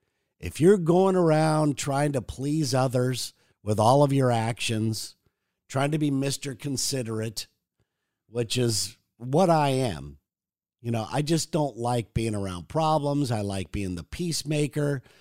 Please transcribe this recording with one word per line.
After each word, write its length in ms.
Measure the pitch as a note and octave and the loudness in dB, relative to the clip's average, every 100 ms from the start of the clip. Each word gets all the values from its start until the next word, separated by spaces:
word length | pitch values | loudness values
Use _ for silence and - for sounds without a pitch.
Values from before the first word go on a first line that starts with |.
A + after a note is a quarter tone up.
| _ _ _ _ | _ _ _ _
If 220 | F#2 - | -10 2
you're 180 | E3 G#3 | 4 6
going 380 | D#3+ F3 F#3+ F#3 | 4 4 4 4
around 600 | E3 D#3 D#3 D#3 D3+ C3 | 4 4 2 2 0 0
trying 340 | D3 C#3 D3 | -2 0 0
to 100 | C3+ | -2
please 520 | - - C#3 D#3 C#3 | -6 -8 -4 -2 0
others 600 | B2+ C3 B2 B2 A#2+ - - _ _ | 0 2 2 0 -2 -8 -12 _ _
with 160 | G#2 G#2+ | -2 4
all 240 | A2 C#3 | 6 6
of 80 | C#3+ | 6
your 180 | C3+ B2+ | 4 4
actions, 880 | A#2 A2+ B2 - A2 A2 A2 - - _ _ _ _ - | 2 0 -2 -4 -2 -2 -4 -8 -16 _ _ _ _ -8
trying 240 | C3+ C#3+ | -2 -2
to 80 | D#3 | 0
be 140 | D3+ | 0
Mister 420 | C3+ C#3 B2 C#3+ | 0 -2 -4 -8
Considerate, 960 | B2 D3 C3 - C3+ A2+ A2 A2+ - - _ _ _ _ _ _ _ _ | -10 -6 -4 -4 -4 -4 -6 -6 -8 -14 _ _ _ _ _ _ _ _
which 280 | A2+ A#2 - | -6 -2 0
is 420 | A#2+ G#2 F#2+ - _ _ | 0 0 -4 -10 _ _
what 340 | B2 D3 F#3 | -2 2 4
I 200 | D#3+ C#3+ | 4 2
am, 480 | C3 B2+ D#2 C#2+ C#2+ _ _ _ _ _ _ | 0 -2 -4 -12 -16 _ _ _ _ _ _
you 120 | A#2 | -6
know, 160 | A2+ F#2+ | -4 -4
I 120 | B2 | -4
just 280 | D3 E3 - | 0 -2 -2
don't 260 | E3 D3 A2 | -2 -2 -2
like 380 | A#2 B2 G#2+ | -2 -2 -2
being 220 | - A2+ G#2 | -4 -2 -2
around 320 | G2 F2+ D#2+ | -6 -8 -6
problems. 640 | D#3 D#3 D#3 C#3+ C#3+ C3+ | -2 2 2 0 0 0
I 80 | A2 | -2
like 320 | G2+ G2 F2 | -2 -4 -6
being 240 | G#2 G2 F2 | -6 -4 -6
the 80 | |
peacemaker. 1000 | E2 - F3 D#3 D3 D3+ D3 D3+ C#3+ C#3 - _ | -10 -6 -4 -4 -2 -2 -2 -2 -2 -4 -8 _